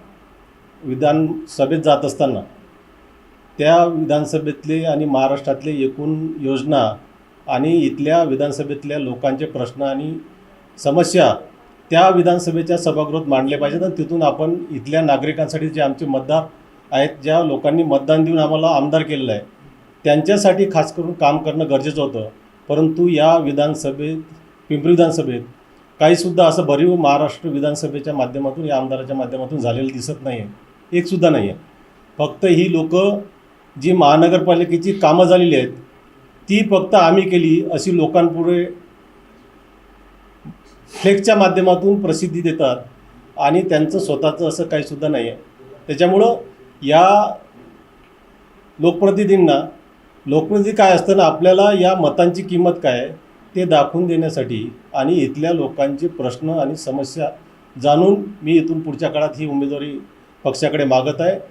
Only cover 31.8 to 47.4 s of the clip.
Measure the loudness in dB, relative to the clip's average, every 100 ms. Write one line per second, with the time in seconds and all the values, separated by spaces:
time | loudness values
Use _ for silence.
31.8 | _ _ _ -6 -6 -2 2 2 2 0
32.8 | 0 0 0 -2 -8 _ _ _ _ -6
33.8 | 0 4 6 6 4 2 2 2 2 -2
34.8 | -2 0 2 4 6 6 4 2 0 -8
35.8 | -20 -20 _ _ _ _ -2 0 2 0
36.8 | 4 4 6 4 4 2 2 2 0 -4
37.8 | -2 0 2 2 2 0 0 0 -2 -8
38.8 | -20 _ _ _ _ _ _ _ _ _
39.8 | _ _ _ _ _ _ -20 -20 _ -20
40.8 | _ -2 0 2 2 4 4 2 2 2
41.8 | 2 0 0 -2 -4 -4 -4 0 -2 -2
42.8 | -8 -20 -20 -20 -20 -2 0 0 2 0
43.8 | 0 -2 -2 -2 -2 0 -4 -4 -4 -4
44.8 | -6 -6 -4 -4 -4 -8 -18 _ -20 -20
45.8 | -10 0 2 4 4 2 -6 -20 -20 -10
46.8 | 2 6 6 6 2 -6